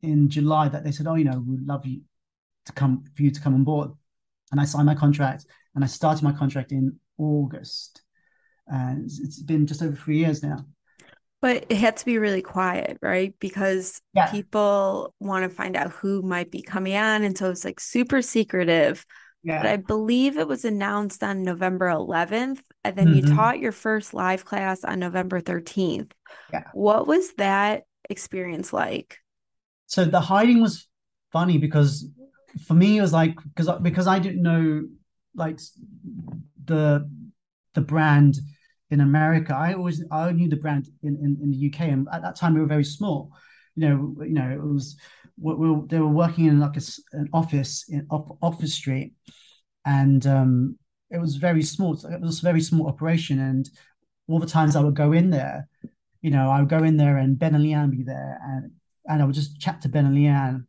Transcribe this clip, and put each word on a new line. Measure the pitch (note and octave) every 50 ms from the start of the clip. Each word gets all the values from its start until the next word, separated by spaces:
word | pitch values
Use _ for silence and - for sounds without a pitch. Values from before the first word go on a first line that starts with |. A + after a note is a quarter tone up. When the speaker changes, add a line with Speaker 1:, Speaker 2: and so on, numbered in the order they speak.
Speaker 1:
in | - D#3+ D3+ D3 D3 C#3+
July | D3 D3+ D3 D3+ D#3 D3+ D3+ D3
that | C#3 D3+ -
they | D3+
said, | C#3 - D3+
"Oh, | D#3+ D#3+
you | D#3+ D3+
know, | C3+ C3 B2+ A#2+
we'd | B2 C3 B2+ C3+
love | C#3 C#3+ C#3 C#3
you | C3+ C3 C#3 - _ _ _ _ _ _ _ _ _ _ _ _
to | - -
come, | - C#3 C3 C3 C3 - - _
for | - D3
you | C#3
to | C#3 D3
come | - D3 C3
on | C3 C#3
board." | C3+ D#3 D3 D3 C#3+ - _ _ _ _ _ _ _ _ _ _ _
And | C3+ C#3+
I | C#3+
signed | D3 - D3 D3
my | D3 D3+
contract, | C#3+ D3 C#3+ C#3+ D3 C#3+ C3 C3 - - _ _ _ _ _ _
and | C#3+ C#3
I |
started | C3 - - - D#3 D#3 D3+ D3+
my | C#3+
contract | C#3+ D3 C#3+ C3+ C3+ C3+ B2+ -
in | C#3+ C3+ C3+ C3+ C#3+ - _ _ _
August. | - D3+ D3+ D3 D3 C#3+ C3 B2+ C#3+ C#3+ - - - - - _ _ _ _ _ _ _ _ _ _ _ _ _ _ _
And | - - C3 B2+ B2+ C3 D3 -
it's, | - D3 -
it's | - D3 - -
been | D3 C#3+ E3 D#3 D3
just | D3 D3+ -
over | E3 D#3+ C#3+
three | - - D#3 D3+ D#3
years | E3 D#3+ D3 D3 -
now. | C#3+ D3 C#3 - - _ _ _ _ _ _ - _ _ _ _ _ _ _
Speaker 2:
But | - B3+ B3 - - -
it | A3+
had | G3 A3+ A3 A3
to | - -
be | B3+ A#3 A3
really | G#3+ G#3 G3 F#3 F#3
quiet, | - - F#3 F#3 F#3 F3+ F#3 - - - -
right? | - - F#3 F#3 F#3+ G3 F#3+ _
Because | - F#3+ F#3+ G3 G3 G3 F#3+ F#3 F#3 F#3 - - _ _ _
Speaker 1:
Yeah. | G3 E3+ -
Speaker 2:
people | G#3+ G#3 G3+ _ - G#3+ G#3 G3+ G3+ G3+ G3 G3 F#3+ G3 - - _ _
wanna | G3+ G3 F#3+ F#3 F#3 F#3
find | F#3 F#3+ F#3+ F#3 F#3
out | - - F3
who | - - - G3 G3 G3
might | F#3+ F#3 F3+ F3 F3 E3+
be | - F3+
coming | - - - G3 F#3+ F#3+ F#3+
on. | G3+ G#3+ A3 G#3+ G#3+ G#3
And | G3+ F#3
so | F#3 G3 F#3
it's, | F3+ F3+ -
like, | - - -
super | - - - A#3+ B3 A#3+ C#4 C4+
secretive. | B3 - - A3+ G#3+ - - F#3 F3+ E3 E3+ E3 D3 C3+ D#3 - - _ - - - _ _ _
Speaker 1:
Yeah. | _ E3 D#3+ D#3
Speaker 2:
But | - G#2+
I | G#3
believe | G3+ F#3+ G3 G#3+ G#3+ A3 A3 A#3+ B3 C4 C#4 C#4
it | D4+ D#4+ D4
was | C4+ B3 -
announced | A#3 G#3+ G3+ G3 G3+ G#3 G#3 G#3 G3+ - - A3
on | G3+ G3 F#3+ F#3
November | F#3 F3 E3+ F#3+ F#3 F#3 F#3 F#3
eleventh, | F3+ E3+ D#3 G2 - - E3 E3+ F3 G#3 A3+ B3 C4 C4+ C4 _ _ _ _ _
and | G#3 F#3+
then | G3+ F3 E3 D#3
you | C#3 C3+
Speaker 1:
Mm-hmm. | D3 D3
Speaker 2:
taught | D3+ A3 A#3 B3 -
your | - A3+
first | - - - A3 A3 G#3+ G#3 - -
live | - F#3 F#3 F#3+ F#3+ -
class | - - F#3+ G3 F#3+ F#3 F#3 -
on | - - F#3
November | F3+ F3+ F3 F#3 F#3 F#3 F3+ F3+
thirteenth. | E3+ - F3+ F3 E3 - - G3 F#3 E3+ - - - - _ _ _ - - - - -
Speaker 1:
Yeah. | - D#3 D#3 - -
Speaker 2:
What | - G3+ G#3 G#3+ A3 -
was | C#4+ D#4 F#4 F#4 - -
that | - G3+ G3 G3 G3 G3+ G#3 G#3+ - - _ _ _ _ -
experience | G#3 - - - - F#3+ F3+ F3 E3+ E3+ F#3 - -
like? | - - - - - - _ - - _ _ _ _ _ _ _ _ _ _ _ _ _
Speaker 1:
So | _ - F#3+ F3+
the | D#3+ E3+ F3+
hiding | - - F#3+ G3+ A3 A#3+ B3 A#3
was | A3+ G#3 E3 - - _ _ _ _ _ _ _ _ _
funny | - D#3+ F3 F3+ F3
because | D3 D#3 D3 D3+ D3+ D3 C#3+ - - - - - _ C4 _ _ _ _ _ _ C4 -
for | - D#3+
me, | E3+ F#3 G3+ G#3+
it | G#3+
was | G3+ F3 D3+
like, | D#3+ D#3+ D#3+ E3 - - - -
'cause | - E3 E3+
I, | -
because | - F3 E3+ D3+ F#3 F3+
I | F#3+ F#3+ G3
didn't | F3 F#3+ F3+ F#3
know, | F3 E3+ E3 E3 D#3+ D#3+ D3+ D3+ D#3 - - _ _ _ _ _ _ _ _
like, | B3 E3 D#3+ D#3
s-, | - - - _ - - - - - - - - - E3 - - - - - _ _ C3+
the, | - E3 D#3 D3+ D3+ D3 C#3+ D3 D3 - - - - _ _ _ _ _ _ _ _ _
the | F3
brand | D#3+ - D3 D#3+ D#3 D#3 D3 C#3+ D3 C#3+ C3 - - - - _ _ _ _ _ _ _
in | D3+ C#3+
America. | C#3+ C#3 C#3+ D#3 D#3 D#3 E3 D#3+ D#3+ - C#3+
I | C3 D#3 E3+ F#3+
always, | F#3+ F3+ F3 D#3 D3+ E3 D#3+
I | D#3 D#3 E3 F3 F3
knew | E3 F3 E3
the | D3
brand | D3 D3 D#3 D3 C#3+ C#3 - - _
in, | - D3+ C#3+
in, | D3 D3 C#3+ C#3+ D3
in | D3 C#3+
the | C3+
U | C3 C#3+ C#3+
K. | D3 - E3+ D#3+
And | C#3 C3 C3+ C#3
at | - E3+ D#3+
that | F3+ F3
time, | - F3+ E3+ D#3+
we | D#3
were | D#3
very | D3 D3+ D3+ D3
small. | C#3+ - - G#3 G3+ E3 - - - _ _ _ _ _ _ _ _ _
You | E3 D#3+
know, | D3+ C#3 C3+ C#3+ D3 - - D3+
you | D#3 D#3+
know, | D3+ C3 B2+
it | C3 D3
was, | D3 D3 C#3+ C#3 C3 - - - - - - _ _ - _ -
we, | D#3+ D#3 D#3
we, | - D#3+ D#3+ D#3 D3+ D3+
they | - E3 E3
were | D#3
working | D3+ D3 D#3 E3+ E3 E3 E3+ E3
in, | D#3 D3 D3
like, | D3 C#3+ D3
a |
s-, | C#3+ C3 - - - _ _ -
an | D3 D3 D3
office | - E3 E3 D#3+ D3+ C#3+ C3+ - - - -
in | - - C#3+ D3 -
off, | D#3 D3 D3+ - - _
Oxford | - E3+ E3+ - E3 C#3+
Street. | - - - C#3 C3 C3 C3+ - _ _ _ - _ _ _ _ _ _ _ _ _ _ _
And, | C#3 C#3 C#3 C3+ C#3 C#3 C3+ A#2+
um, | C3+ C#3 C3+ C3 C3 B2+ B2 B2+ C#3 - _ _ _ _ _ _ _
it | - E3+
was | E3+ D#3+ C#3
very | C#3 D#3 F3 E3+ D#3+ D3+
small. | D3+ - - G3 E3+ D3+ - -
It | D#3+ E3+ F3+
was | F3+ E3 D#3+ -
a | E3
very | F3+ E3+ E3
small | D#3+ - E3+ D#3+ D3+
operation. | C#3 C3+ - D3+ D#3+ E3+ E3 E3 - C#3 C3+
And | C3+ C3+ C3 C3 C3+ - _ _ _ _ _ _ _ _ _ _ _
all | - D#3+ E3
the | E3
times | E3 - D#3+ D#3 D3+ C#3+
I | C#3+
would | D3 D3 C#3+
go | C#3+ D3 D3 D#3
in | E3+ F3 F#3
there, | E3+ C3+ C3 C#3 - - C#3+ _ _ _ - - _ _ _ _ _ _
you | - D#3+
know, | C#3+ C#3 C3+ C3+
I | C3+ C#3+
would | C#3+ C#3+
go | D#3+ D#3+ D#3+
in | D#3+ D#3+
there | D3+ D3 C#3+ C#3+
and | C#3 C3+ C3 C3+ C3
Ben | E3 D#3+ D#3
and | D3 D3
Leanne | D3+ D3+ D3 D3 C#3
would | C3+
be | B2+ B2+
there. | B2+ C3 C3+ C3+ C3+ C3+ C#3 -
And, | C3 C3+ C3 A#2+ - - _ _ _ _ _ _
and | - D#3 D3+
I | C#3+
would | C3+ C#3
just | D3 C#3+ - - -
chat | - F#3 F3+ -
to | - C#3
Ben | A#2+ D3+ C#3+
and | C#3 C#3
Leanne. | C#3+ D3 D3 C#3+ C#3+ C3+ C3 C3 C3 B2+